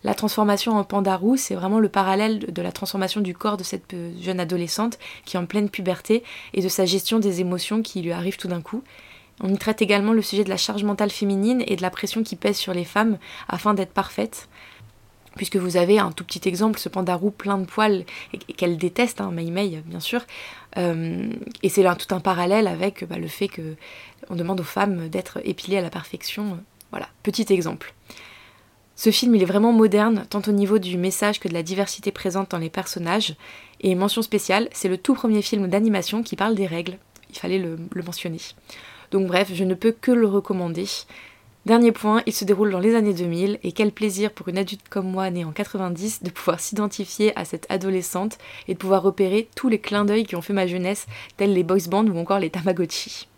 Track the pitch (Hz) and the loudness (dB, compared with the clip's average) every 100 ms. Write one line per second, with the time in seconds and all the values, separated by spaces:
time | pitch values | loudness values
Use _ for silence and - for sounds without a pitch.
0 | 202 202 214 226 208 202 233 214 196 202 | -2 -2 -2 2 2 2 2 0 0 0
1 | 196 190 196 262 - 190 185 214 208 202 | 0 2 2 2 0 -4 0 4 4 2
2 | 190 196 220 214 196 175 175 - 196 202 | 2 2 2 0 -4 -4 -6 -6 -6 -2
3 | 190 214 190 175 214 208 185 190 - 180 | -2 -2 -2 -2 -2 -2 -6 -10 -10 -10
4 | 170 175 180 185 170 180 170 - 226 - | -10 -8 -4 -4 -2 -2 -2 -2 -2 -4
5 | - - - 180 175 208 208 - 185 180 | -16 -18 -6 -6 -2 0 -2 -2 -4 -4
6 | - 220 233 - - - 185 - 185 190 | 2 0 0 -18 -4 -2 0 2 2 2
7 | - 220 202 175 180 180 - 214 220 190 | 2 2 2 0 -2 -2 -2 -2 -2 -4
8 | 170 170 175 - 175 175 151 226 269 - | -4 -4 -4 -6 -6 -6 -6 -10 -10 -20
9 | - - _ _ 190 196 - 220 202 202 | -20 -20 _ _ -2 0 0 0 4 4
10 | 202 226 202 196 196 190 - 208 208 202 | 4 2 2 0 0 0 -2 0 -2 0
11 | 208 - 202 196 208 254 - 185 185 - | -2 0 0 2 2 2 0 -2 -2 -4
12 | 202 220 220 190 208 202 - 180 170 202 | -4 -2 -4 -2 0 0 -2 -4 -2 2
13 | 226 202 - - - 180 208 202 185 - | 2 0 -6 -16 -6 -2 2 2 0 -2
14 | 196 - 220 - - - - - - _ | -4 -4 -4 -6 -18 -20 -20 -20 -20 _
15 | _ _ - - 185 196 180 180 175 208 | _ _ -20 -8 -2 0 2 2 6 6
16 | 190 156 180 170 196 175 220 208 - 190 | 4 -4 -10 -4 -2 2 0 0 -4 -4
17 | 180 175 202 202 202 196 180 - 214 190 | -2 0 0 -2 -2 -2 -2 2 2 2
18 | 180 - - - - - 175 170 175 175 | -2 -14 -12 -12 -12 -2 0 0 -2 0
19 | 240 - 196 170 165 175 202 156 160 170 | 0 0 -6 -4 -4 -2 -2 -4 -10 -8
20 | 151 240 226 - - - - - 175 165 | -4 -4 -6 -16 -16 -18 -10 -2 0 0
21 | 165 170 214 226 - - 190 - 185 175 | -2 -4 -4 -6 -10 -2 2 6 4 4
22 | - 185 196 175 175 208 208 165 190 196 | -2 -2 0 0 2 4 2 0 -4 -4
23 | 170 175 165 - 196 - 160 160 - - | -10 -8 -8 -4 -6 -6 -12 -12 -16 -20
24 | - - - 175 170 190 156 196 202 180 | -20 -20 -8 -4 -2 -2 -2 0 0 0
25 | 165 180 180 - - 185 - 196 175 180 | -2 -6 -6 -6 -6 -6 -2 -2 -2 -6
26 | 151 - - - 208 175 196 _ - - | -10 -10 -8 -6 -6 -8 -12 _ -12 -10
27 | - _ - - 220 190 160 - - _ | -10 _ -4 -2 2 2 2 -6 -12 _
28 | _ - - - - _ _ _ _ - | _ -20 -20 -20 -20 _ _ _ _ 2
29 | 220 208 247 220 185 202 226 233 220 208 | 2 4 6 6 6 4 6 8 6 6
30 | 214 214 - 208 208 202 196 214 180 175 | 4 2 -2 -4 0 2 4 2 2 -2
31 | 185 - 208 208 185 170 165 190 196 - | -2 0 0 0 -4 -4 -2 -2 -2 -2
32 | - - 190 180 190 175 165 185 175 - | -6 -4 -4 -2 -4 -4 -4 -6 -6 -6
33 | 165 196 208 151 - - - _ 190 180 | 0 0 0 -4 -16 -20 -20 _ 0 2
34 | 202 226 220 208 - 190 233 - 190 185 | 2 0 0 0 2 0 0 -2 -2 0
35 | - 254 233 214 202 214 190 190 220 202 | 0 2 4 2 2 0 2 2 4 2
36 | 175 214 226 - 202 214 190 165 170 185 | 0 -4 -4 -2 0 2 0 -2 -6 -10
37 | _ - _ - 180 190 175 165 170 180 | _ -20 _ -8 -2 -2 -2 -6 -8 -8
38 | 170 175 180 160 - - - - - - | -8 -8 -8 -8 -12 -18 -20 -20 -20 -20
39 | - 196 185 180 196 180 185 185 226 226 | -2 0 2 2 2 0 0 4 2 2
40 | - 240 220 202 196 196 175 165 196 - | 2 6 6 2 0 -2 -2 -2 -4 -6
41 | - - - - _ _ - 233 233 226 | -12 -20 -20 -20 _ _ 4 6 6 4
42 | 214 220 226 - 196 196 208 185 202 233 | 2 2 2 -4 2 4 4 4 4 4
43 | 208 175 175 170 196 208 180 - 214 208 | 4 2 0 0 0 0 -4 0 0 2
44 | 208 185 208 - 175 180 196 202 - 202 | -2 0 -2 -2 -6 -4 -4 -8 -6 -4
45 | 190 185 190 175 165 156 202 196 185 170 | -2 -2 -2 -2 -4 -6 -6 -4 -4 -4
46 | 208 - 180 - - 170 - 208 208 - | -6 -6 -8 -2 -2 0 -2 -2 -4 -4
47 | 196 - 208 - 160 165 - 190 190 190 | -8 0 0 2 -6 -8 -4 -2 0 -2
48 | 175 180 208 - - - - 180 185 190 | -2 -4 -4 -6 -18 -16 -8 -6 2 4
49 | 185 185 190 208 220 - 262 214 - 208 | 4 2 2 2 -2 -2 0 0 0 0
50 | 208 214 208 175 165 202 185 180 180 208 | 2 2 0 -4 -2 0 0 0 -2 -4
51 | - - - - 202 185 170 190 170 190 | -8 -16 -18 0 2 4 4 2 2 2
52 | 220 170 170 196 165 180 175 180 170 - | 4 2 0 0 0 0 0 0 0 -4
53 | - - - | -8 -14 -16